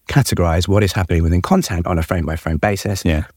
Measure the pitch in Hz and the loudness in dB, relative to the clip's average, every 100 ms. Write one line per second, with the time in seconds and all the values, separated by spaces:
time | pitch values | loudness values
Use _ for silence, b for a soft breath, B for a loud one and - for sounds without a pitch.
0 | - 147 - - 85 82 85 98 101 - | 0 0 2 0 2 2 2 2 2 0
1 | 90 85 82 90 - 190 - 85 87 85 | 0 2 2 2 2 0 0 -4 -2 -2
2 | 82 90 76 78 - 78 104 101 104 98 | -2 -2 -4 -6 -4 -2 0 -2 -4 -2
3 | 92 78 - | 0 -2 -4